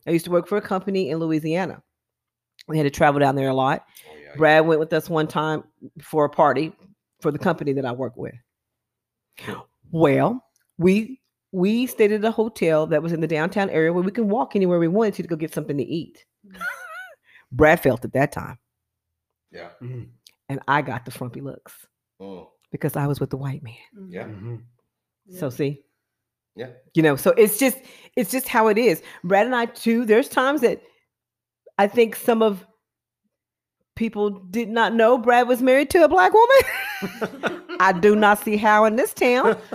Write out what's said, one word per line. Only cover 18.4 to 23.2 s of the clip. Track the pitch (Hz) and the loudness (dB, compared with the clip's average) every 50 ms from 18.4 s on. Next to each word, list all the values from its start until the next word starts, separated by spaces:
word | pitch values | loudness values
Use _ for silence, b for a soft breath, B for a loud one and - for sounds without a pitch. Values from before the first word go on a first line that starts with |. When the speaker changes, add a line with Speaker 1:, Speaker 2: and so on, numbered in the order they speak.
| 82 - - - _ _ _ _ _ _ _ _ _ _ _ _ _ _ _ _ _ _ | -12 -12 -14 -20 _ _ _ _ _ _ _ _ _ _ _ _ _ _ _ _ _ _
Speaker 2:
Yeah. | - 87 85 85 - _ | -20 -20 -20 -20 -20 _
Speaker 3:
Mm-hmm. | 120 123 127 120 - - _ _ _ _ _ _ _ - | -18 -16 -14 -16 -16 -18 _ _ _ _ _ _ _ -12
Speaker 1:
And | 139 131 - 127 | -12 -8 -4 -2
I | 139 151 135 | -2 -2 -2
got | 127 107 - - | -4 -8 -10 -12
the | 127 | -14
frumpy | - - 127 123 - - | -14 -12 -12 -12 -12 -12
looks | 139 135 - - - - - - - _ _ _ _ _ _ - | -14 -14 -16 -16 -20 -20 -20 -20 -20 _ _ _ _ _ _ -20
Speaker 2:
Mm. | 95 98 95 87 - - _ _ _ _ | -20 -18 -18 -18 -20 -20 _ _ _ _
Speaker 1:
because | - - - 143 - | -10 -8 -8 -6 -4
I | 147 143 143 | -4 -4 -4
was | 139 | -4
with | - | -6